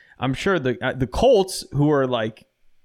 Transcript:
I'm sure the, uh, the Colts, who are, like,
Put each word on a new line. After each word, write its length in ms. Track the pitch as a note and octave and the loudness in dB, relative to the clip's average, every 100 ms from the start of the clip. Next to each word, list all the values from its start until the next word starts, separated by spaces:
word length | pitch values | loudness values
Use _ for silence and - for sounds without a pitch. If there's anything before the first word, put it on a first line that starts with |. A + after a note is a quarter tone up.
| _ - | _ -8
I'm 140 | C3 | -6
sure 260 | B2+ G3 F3+ | -2 0 0
the, 180 | C3 A#2+ B2+ | -2 -4 -4
uh, 60 | |
the 140 | C3 A#2+ | -4 -4
Colts, 560 | - B3+ A3 F#3 - - | 2 4 4 2 -4 -6
who 180 | C3+ D3 | 0 2
are, 140 | C#3+ C3 | 2 0
like, 380 | A#2+ A2 - _ _ _ _ | -2 -4 -8 _ _ _ _